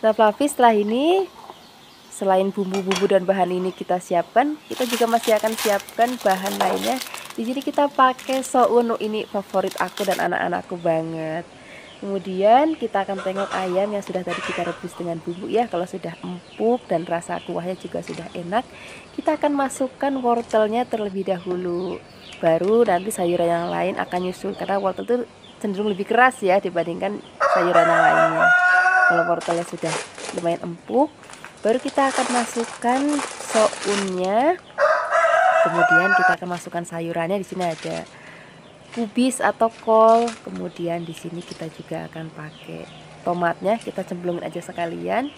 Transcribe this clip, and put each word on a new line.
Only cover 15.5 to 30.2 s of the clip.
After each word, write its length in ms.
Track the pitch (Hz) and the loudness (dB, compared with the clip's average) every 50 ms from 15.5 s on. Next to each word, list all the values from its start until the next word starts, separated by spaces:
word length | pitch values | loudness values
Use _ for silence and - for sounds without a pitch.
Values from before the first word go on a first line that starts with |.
| 135 220 240 226 | 0 0 0 0
Kalau 160 | - 175 175 180 | -2 -4 -4 -4
sudah 240 | - 185 - 170 165 - | -8 -10 -10 -10 -12 -10
empuk 640 | - 180 180 175 - - - - 214 226 240 247 - - | -10 -10 -10 -12 -14 -18 -8 -2 0 0 0 0 -2 -2
dan 160 | 190 160 185 175 | -2 -2 -2 -2
rasa 320 | 170 170 175 - 175 170 - - | -4 -6 -4 -6 -8 -8 -6 -6
kuahnya 320 | 175 175 170 180 185 175 | -6 -6 -4 -6 -8 -8
juga 240 | - 180 - 175 175 | -10 -8 -8 -8 -8
sudah 240 | - 165 160 165 170 - | -8 -10 -12 -12 -12 -12
enak, 320 | 180 170 170 196 233 262 - - - - - - - - - - | -12 -8 -2 -2 -2 -4 -4 -14 -20 -20 -18 -20 -20 -20 -14 -14
kita 240 | - - - 311 294 | -4 -2 -2 0 0
akan 160 | - 294 285 | 0 0 0
masukkan 560 | 277 269 262 - - 269 254 262 - - 277 277 269 | 0 -2 -2 -2 -4 -6 -6 -4 -4 -2 -2 -2 0
wortelnya 640 | 254 240 240 233 233 - - 220 214 214 214 233 247 | 0 2 2 0 0 0 2 2 2 4 2 -2 -2
terlebih 480 | - - 220 214 208 190 196 190 190 | -2 -2 -4 -4 -4 -4 -4 -2 -2
dahulu. 720 | 190 175 180 190 180 180 180 180 175 175 180 180 175 - - - - - - - - - - | -2 -4 -2 -4 -4 -4 -2 -4 -4 -4 -4 -6 -8 -10 -12 -18 -20 -20 -20 -20 -12 -2 2
Baru 400 | 170 160 165 175 190 220 233 240 | 2 2 2 2 2 4 4 4
nanti 320 | 214 185 175 185 214 - | 4 4 0 0 -2 -4
sayuran 320 | - 180 175 175 175 170 170 | -2 0 0 2 2 2 2
yang 240 | 170 170 170 175 | 2 0 -2 -2
lain 240 | 175 170 175 180 202 | -2 -2 -2 -2 -2
akan 240 | 185 180 180 - 180 180 185 | -2 -4 -2 -2 -4 -4 -4
nyusul, 240 | 185 - - 196 196 - | -6 -6 -8 -8 -6 -6
karena 160 | 175 175 196 202 196 | -4 -2 -2 0 0
wortel 240 | 190 185 - 190 190 | -2 -4 -4 -2 -2
itu 100 | 240 247 240 - - - - - - - - | -2 -2 -2 -6 -12 -20 -20 -20 -18 -8 -6
cenderung 240 | 214 196 180 208 214 | -4 -4 -2 -2 -2
lebih 240 | 202 175 202 - | -2 -2 -2 0
keras 320 | 220 226 247 262 247 - 208 | 4 4 4 4 4 0 0
ya 160 | 185 180 202 | 2 2 2
dibandingkan 560 | 190 190 175 180 165 170 170 180 180 196 208 208 - - - - - 180 - | 2 0 -4 -2 -4 -2 -4 -4 -4 -6 -6 -8 -12 -16 -6 -2 0 2 2
sayuran 320 | - 175 180 175 170 170 165 | 2 2 4 4 4 6 6
yang 160 | 170 - - | 4 4 4
lainnya. 440 | - - - - - - - - 359 - 359 359 359 359 359 359 370 370 370 370 359 | 4 6 4 4 2 2 4 4 4 6 6 4 4 4 4 4 4 4 4 4 4
Kalau 160 | 349 349 170 175 | 4 2 2 2
wortelnya 320 | 170 165 170 - 170 170 170 | 0 -2 0 -2 -2 -2 -2
sudah 300 | - - 165 - 160 160 - - - - - | -6 -8 -6 -6 -4 -4 -6 -8 -10 -14 -14